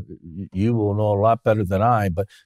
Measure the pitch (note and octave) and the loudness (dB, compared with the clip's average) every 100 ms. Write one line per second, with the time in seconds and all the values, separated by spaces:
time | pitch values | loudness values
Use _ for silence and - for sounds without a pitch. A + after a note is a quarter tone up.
0 | F#2+ - E2+ E2 F#2+ F#2 A2 A#2 G#2 G2+ | -10 -18 -16 -14 -10 -2 -2 0 0 0
1 | G#2+ G2+ A2 A#2 - G#2+ F#2 F#2+ A2+ A#2 | 0 2 2 2 2 0 0 0 2 2
2 | G2 E2+ G2 - | 0 -2 -6 -8